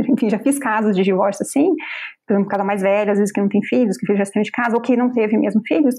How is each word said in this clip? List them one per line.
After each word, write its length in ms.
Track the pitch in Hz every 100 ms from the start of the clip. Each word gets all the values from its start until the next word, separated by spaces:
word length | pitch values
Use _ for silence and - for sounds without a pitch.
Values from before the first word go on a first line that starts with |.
| 233
enfim, 200 | 262 220
já 100 | 202
fiz 180 | 269 277
casos 380 | - 214 214 185
de 80 |
divórcio 380 | 190 185 202 196
assim, 300 | - 277 339 311 - - - - -
por 80 |
exemplo, 120 | 202 196
um 20 |
casal 180 | 202 196
mais 160 | 202
velho, 300 | 190 202 208
às 60 | 202
vezes 140 | 208
que 80 | 202
não 80 | 202
tem 140 | 208
filhos, 340 | - 247 226 190
que 200 | 185 202
já 80 |
saiu 180 | 196 208
de 80 | 208
casa, 240 | - 240
ou 80 | 233
que 140 | 233 240
não 160 | 247
teve 240 | 240 214 214
mesmo 260 | 208 214
filhos, 300 | - 320 285